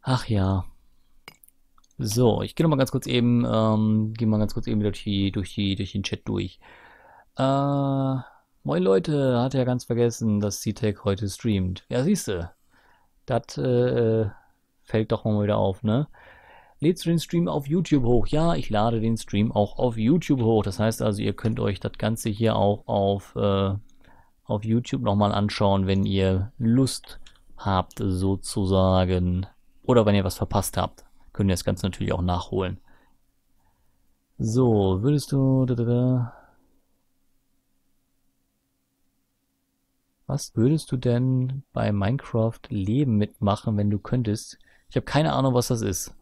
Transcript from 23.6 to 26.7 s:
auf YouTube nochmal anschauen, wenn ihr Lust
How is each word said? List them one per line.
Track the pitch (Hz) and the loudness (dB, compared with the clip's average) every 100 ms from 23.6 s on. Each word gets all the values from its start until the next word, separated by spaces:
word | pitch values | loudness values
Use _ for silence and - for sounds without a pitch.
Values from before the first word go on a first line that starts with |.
| 98 98 - - - - - _ | 0 -2 -8 -20 -20 -20 -20 _
auf | _ 110 | _ -6
YouTube | 110 113 123 - | 0 -2 -2 -4
nochmal | 117 101 104 | 0 2 2
anschauen, | 104 101 - 104 98 95 | 2 -2 0 2 2 2
wenn | 98 | 0
ihr | 98 98 95 95 95 - | 0 2 2 2 -2 -2
Lust | 113 | 2